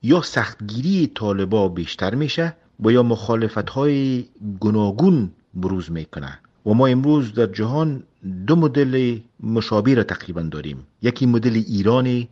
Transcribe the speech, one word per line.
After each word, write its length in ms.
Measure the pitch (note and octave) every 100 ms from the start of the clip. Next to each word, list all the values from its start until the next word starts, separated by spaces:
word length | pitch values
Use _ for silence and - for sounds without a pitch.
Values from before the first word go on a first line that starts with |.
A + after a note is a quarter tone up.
یا 180 | A2+ F3
سختگیری 880 | D#3 - A2 - G#2+ A2 D3 G3 D#3 -
طالبا 520 | G#2+ G2 F#2+ G#2+ G2
بیشتر 480 | F2 E2 - F#2 A#2+
می‌شه 400 | D3+ - E3 - _ _
و 120 | A2
یا 120 | A#2+
مخالفت‌های 1200 | A#2+ A2+ - A2+ A2 A2 G2+ C3+ D3 C#3 C3+ B2+ - _ G#2+ G2
گوناگون 720 | G#2+ G#2+ G#2 G2+ F3+ E3+ G2 - _
بروز 380 | - F#2 F#2 D#2+
می‌کنه. 480 | E2 D2+ - C#2 C2+ _ _ A2
و 80 |
ما 140 | A2+ C3
امروز 460 | B2+ C#3 D3+ B2
در 120 | A2 A#2
جهان 580 | G2 G#2+ C#3+ D#3+ C3+ - _ F#2+ F#2 G2
دو 80 | E3
مدل 640 | D#3 C3 C3+ C3 B2+ A#2 - _
مشابه 500 | A2+ A2+ G#2+ G#2+ G#2+
را 100 | C3
تقریباً 380 | G2+ F#2 - E2+
داریم. 460 | E2 D2+ D2 C#2 C2+ _
یکی 240 | A2+ B2 B2+
مدل 280 | A#2+ A#2 A2+ G#2+
ایران 600 | G#2 G2 B2 B2+ B2 A#2